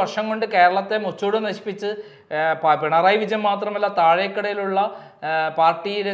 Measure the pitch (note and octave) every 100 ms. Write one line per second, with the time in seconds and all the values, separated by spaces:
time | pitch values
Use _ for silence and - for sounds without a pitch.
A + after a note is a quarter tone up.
0 | F#3 - A3 A3 A3 G3 F3+ F#3+ G3 G#3+
1 | F#3+ E3 G3+ A3 G#3+ - G#3+ F#3 G#3 G#3+
2 | - - - D#3 D#3+ D#3+ D#3 D3 D3+ E3
3 | F#3 G#3+ G3+ G#3+ G#3 G3+ G#3 G#3 G3+ F#3+
4 | E3 F3 G3 G3+ G#3 G3+ G3 F#3+ G#3 -
5 | - - D3+ D#3+ D#3 D#3+ E3 E3+ G3+ G3+
6 | G3